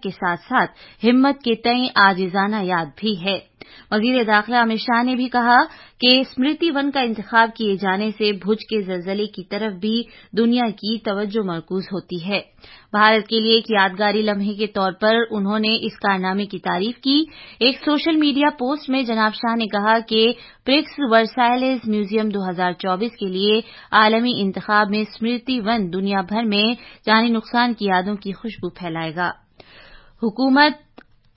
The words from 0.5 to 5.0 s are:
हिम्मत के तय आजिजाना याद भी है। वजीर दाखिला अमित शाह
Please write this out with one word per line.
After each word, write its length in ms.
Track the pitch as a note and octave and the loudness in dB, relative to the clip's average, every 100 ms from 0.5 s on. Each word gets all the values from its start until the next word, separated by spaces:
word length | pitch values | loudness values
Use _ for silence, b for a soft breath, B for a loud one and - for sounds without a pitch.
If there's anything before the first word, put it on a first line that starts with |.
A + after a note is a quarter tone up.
| B3+ F3+ B B B | 0 0 B B B
हिम्मत 360 | A3 B3+ C#4 C#4 | 2 4 4 2
के 100 | A#3+ | -2
तय 360 | A3+ A#3 B3 B3+ - | -2 0 0 0 4
आजिजाना 640 | G3 F#3 F#3+ G3 G3 G#3+ | 4 4 0 0 -2 -2
याद 320 | F3+ F3+ D#3+ - | -2 -2 -4 -6
भी 140 | G#3+ | -4
है। 360 | G3 F#3 F#3+ - _ B B B | -4 -4 -6 -8 _ B B B
वजीर 320 | G#3+ A#3 B3+ | 0 2 2
दाखिला 360 | A3 G#3 G#3 A#3+ | 2 2 2 2
अमित 180 | A3+ A3 | 2 0
शाह 240 | - A#3 | 0 0